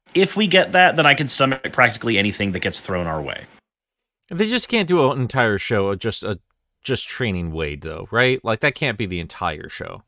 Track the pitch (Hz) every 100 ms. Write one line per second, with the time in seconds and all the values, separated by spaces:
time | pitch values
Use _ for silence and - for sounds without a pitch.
0 | _ 175 190 202 208 190 - 185 180 156
1 | 147 139 139 - 135 131 - - 123 110
2 | 117 113 104 - 101 90 98 - - 92
3 | 85 80 69 - - _ _ _ _ _
4 | _ _ - 175 214 240 - 233 170 175
5 | 131 139 120 135 113 101 - 107 98 98
6 | 113 - 101 92 _ _ _ _ - 127
7 | - - 120 90 85 80 76 73 80 76
8 | - 113 127 127 113 110 147 - 143 107
9 | 101 90 78 - 87 76 - - - 92